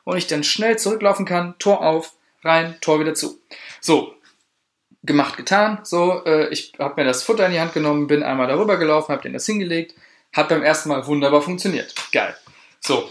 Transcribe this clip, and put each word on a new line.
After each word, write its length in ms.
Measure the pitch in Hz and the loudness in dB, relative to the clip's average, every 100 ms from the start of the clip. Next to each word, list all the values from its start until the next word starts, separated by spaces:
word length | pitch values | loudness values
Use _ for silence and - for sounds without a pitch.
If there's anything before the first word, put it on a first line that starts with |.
und 140 | - 185 | -6 -4
ich 100 | 180 | -2
dann 160 | 151 | -4
schnell 340 | 147 - 220 220 | -2 0 0 0
zurücklaufen 480 | 202 220 202 196 190 | 0 0 2 0 0
kann, 300 | 175 175 - | -2 -4 -2
Tor 220 | 202 196 | 2 2
auf, 320 | 160 160 165 - _ _ | 2 0 -4 -14 _ _
rein, 320 | 165 165 165 165 | 2 2 2 -4
Tor 200 | - 156 | 0 2
wieder 160 | 156 151 | 0 -4
zu. 240 | 147 - _ - - - | -6 -10 _ -20 -20 -8
So, 320 | - 147 - - _ _ _ _ _ _ _ _ | 2 2 2 -10 _ _ _ _ _ _ _ _
gemacht, 340 | - 147 139 - | 0 0 0 -4
getan. 420 | - 196 214 202 | 0 2 2 -2
So, 400 | - 175 175 180 170 | -4 0 0 0 2
äh, 220 | 156 147 | 2 2
ich 240 | - - - | -4 -10 -6
hab 180 | 143 151 | -4 0
mir 60 | |
das 200 | 131 127 | 0 0
Futter 220 | - 214 185 | 0 2 2
in 60 | |
die 60 | 170 | 2
Hand 140 | 165 | -2
genommen, 340 | 165 151 147 147 | -2 0 0 2
bin 160 | 147 | 0
einmal 240 | 131 131 127 | 0 0 0
darüber 300 | 147 214 180 | 0 2 2
gelaufen, 360 | 160 151 151 | 2 2 0
hab 80 | 139 | -4
denen 120 | 131 | -6
das 120 | 127 - | -8 -4
hingelegt, 480 | 208 180 165 165 _ _ _ _ | -4 -2 -4 -6 _ _ _ _
hat 160 | 151 151 | 0 2
beim 140 | 156 | 2
ersten 260 | 147 151 151 | 2 2 0
Mal 160 | 135 131 | -4 -2
wunderbar 340 | 147 143 147 | 0 4 4
funktioniert. 520 | 147 180 202 147 - - - | 2 -2 -4 -4 -6 -12 -4
Geil. 240 | 120 95 - - - _ _ | -2 -2 -6 -20 -20 _ _
So, 300 | - 127 - | -2 -2 -2